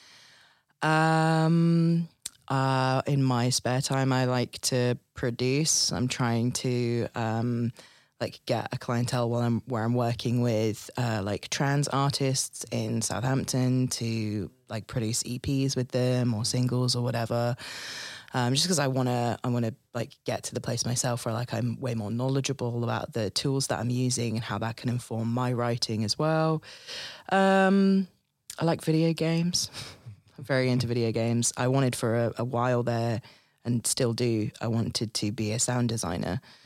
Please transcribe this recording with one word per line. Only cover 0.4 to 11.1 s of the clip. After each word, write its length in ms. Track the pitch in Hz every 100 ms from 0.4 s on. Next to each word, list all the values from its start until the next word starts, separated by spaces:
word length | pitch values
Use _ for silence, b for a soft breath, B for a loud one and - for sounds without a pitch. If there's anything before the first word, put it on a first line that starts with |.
| B B B _
Um, 1300 | 156 156 160 160 160 160 160 165 170 165 165 170 165 _ - - -
uh, 540 | 135 135 131 131 131 -
in 160 | 139
my 280 | 131 123 123
spare 300 | - 120 127
time, 320 | - 135 131
I 120 | 127 127
like 340 | 127 123 -
to 340 | - 127 123 123 _
produce. 760 | - 127 120 127 139 156 - -
I'm 160 | 85 127
trying 440 | - 123 117 123
to, 560 | - 131 123 120 117 -
um, 580 | - 113 113 120 120 117 B B B B -
like, 200 | 110 - -
get 220 | 117 107
a 60 | -
clientele 500 | - 120 120 123 117
while 120 | 120
I'm, 180 | 120 113 -
where 160 | 117
I'm 120 | 113
working 460 | 123 117 117 120 120
with, 460 | 123 110 110 104 - -
uh, 240 | 120